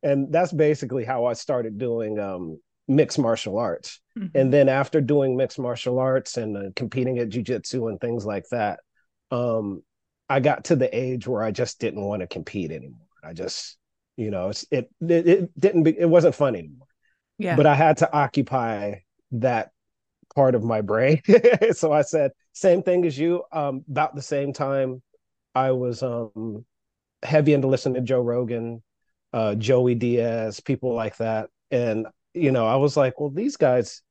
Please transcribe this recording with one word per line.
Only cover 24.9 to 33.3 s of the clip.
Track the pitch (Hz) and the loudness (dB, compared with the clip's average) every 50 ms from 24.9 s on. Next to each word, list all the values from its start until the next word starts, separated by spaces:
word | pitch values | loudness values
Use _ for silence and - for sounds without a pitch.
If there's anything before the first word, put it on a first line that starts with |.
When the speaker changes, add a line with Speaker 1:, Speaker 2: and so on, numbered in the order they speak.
| 131 131 _ _ _ _ _ _ _ _ _ _ _ | -4 -10 _ _ _ _ _ _ _ _ _ _ _
Speaker 1:
I | 131 131 135 | 0 0 2
was, | 131 127 127 123 120 110 135 | 0 0 0 -4 -4 -4 -6
um, | 127 120 117 117 110 _ 110 113 113 104 - - _ _ _ _ _ _ _ _ _ _ _ - | -6 -4 -6 -8 -8 _ -10 -10 -8 -10 -10 -14 _ _ _ _ _ _ _ _ _ _ _ -6
heavy | - 151 156 147 143 147 | 2 2 4 6 6 4
into | 139 131 135 | 4 4 2
listening | 135 127 - 135 127 | 0 0 0 -2 -2
to | 127 | -2
Joe | 127 113 131 127 | -2 0 0 0
Rogan, | 123 117 120 123 127 110 120 117 113 117 117 117 _ _ _ _ _ _ _ _ _ _ - | 0 0 -2 -2 -2 -4 -4 -6 -6 -8 -10 -12 _ _ _ _ _ _ _ _ _ _ -4
uh, | 117 110 107 104 | -2 0 0 0
Joey | 107 110 113 131 123 127 123 123 | -2 0 2 2 4 4 2 2
Diaz, | 117 117 120 120 120 117 117 113 117 110 110 101 - | 0 0 0 0 0 0 0 -2 -2 -4 -6 -8 -10
people | _ - 135 120 - 127 120 | _ -4 -4 -4 -2 -4 -4
like | 117 110 107 - - | -2 -4 -6 -4 -4
that. | 113 113 110 110 107 - _ _ _ _ | -4 -2 -2 -4 -4 -8 _ _ _ _
And, | - 123 120 117 110 110 110 104 _ _ _ _ _ | -2 0 0 0 -2 -2 -4 -6 _ _ _ _ _
you | 175 170 139 | 0 2 2
know, | 131 127 113 110 | 2 2 2 2
I | 117 | 2
was | 135 139 147 139 151 | 2 2 2 2 2
like, | 139 127 117 - | 0 0 0 -4
"Well, | 151 | -8
these | 147 | -6